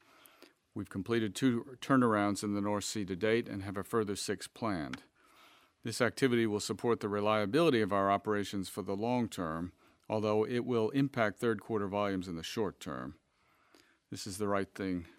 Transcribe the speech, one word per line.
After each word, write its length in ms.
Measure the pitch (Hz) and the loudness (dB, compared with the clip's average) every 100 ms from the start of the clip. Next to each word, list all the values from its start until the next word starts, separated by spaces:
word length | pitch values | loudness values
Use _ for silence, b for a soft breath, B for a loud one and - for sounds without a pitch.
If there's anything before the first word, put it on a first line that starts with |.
| b b b b b b _ | b b b b b b _
We've 140 | 107 98 | -12 -8
completed 460 | 98 92 117 110 | -8 -2 0 0
two 420 | - 135 117 - - | 0 0 0 -4 -6
turnarounds 600 | - 135 120 104 104 98 | 2 6 6 4 2 0
in 120 | 104 | -2
the 80 | 101 | -2
North 220 | 101 104 | 0 -2
Sea 200 | - 110 | -2 -4
to 100 | 95 | -4
date 320 | 90 110 113 123 | 0 2 2 2
and 160 | 104 | -6
have 140 | 98 98 | -6 -6
a 80 | |
further 320 | 92 117 104 98 | -2 0 0 -2
six 300 | - 95 - | -4 -4 -8
planned. 560 | - 113 92 67 64 - _ b b b b b b | -8 -4 -4 -4 -10 -14 _ b b b b b b
This 160 | 117 - | -6 0
activity 460 | 117 - 135 120 113 | 0 2 2 4 4
will 140 | 104 | 2
support 400 | - 104 120 110 | -2 -2 0 0
the 100 | 107 | 0
reliability 720 | 104 104 107 101 135 170 117 | 0 2 2 4 4 4 4
of 100 | 101 | 4
our 180 | 101 98 | 2 4
operations 600 | 98 107 104 98 101 92 | 4 2 -2 -2 -4 -6
for 100 | - | -6
the 160 | 95 98 | -6 -2
long 320 | 113 123 113 | 0 0 0
term, 440 | - 82 82 87 - b b b | -2 -4 -4 -6 -10 b b b
although 380 | 107 107 107 110 | 0 2 2 2
it 180 | 123 | 0
will 240 | 123 120 110 | 0 0 2
impact 480 | 139 139 127 107 - | 2 0 2 0 2
third 220 | 120 107 | 0 0
quarter 260 | - 110 101 | -2 -2 -2
volumes 400 | 101 101 95 92 | 0 0 -2 -4
in 100 | 82 | -6
the 60 | |
short 380 | 80 - 98 - | -6 -4 -4 -4
term. 360 | - 65 65 - _ b b b b b b b b | -8 -8 -10 -14 _ b b b b b b b b
This 160 | 98 107 | -12 -10
is 120 | 95 | -4
the 100 | 104 | 0
right 260 | 101 98 | 0 -2
thing 340 | - 95 90 85 | -4 -4 -4 -6